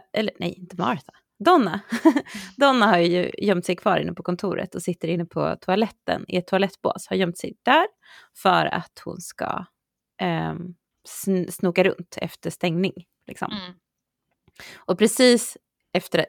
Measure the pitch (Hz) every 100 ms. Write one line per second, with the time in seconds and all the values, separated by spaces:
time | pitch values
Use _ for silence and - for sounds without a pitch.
0 | - - 214 - 175 180 180 175 190 147
1 | - _ _ _ 208 359 196 202 - 233
2 | 330 269 - 208 - - 277 254 220 180
3 | 170 175 180 - 202 180 175 180 214 170
4 | 156 170 175 180 196 - 185 - 180 170
5 | 160 170 170 160 151 - - 196 220 -
6 | - 85 - 185 175 190 196 - - -
7 | - 190 180 175 - - - 294 403 -
8 | _ - - - 196 175 160 - - -
9 | - - - - - - 180 _ _ _
10 | _ - 185 165 160 160 175 175 _ _
11 | - - - 185 175 - 185 175 185 -
12 | 175 - 165 - 170 - 185 165 190 -
13 | - _ - - - 208 180 180 _ _
14 | _ _ _ _ _ _ - - - 180
15 | 214 - 254 240 - - _ _ _ 180
16 | - 175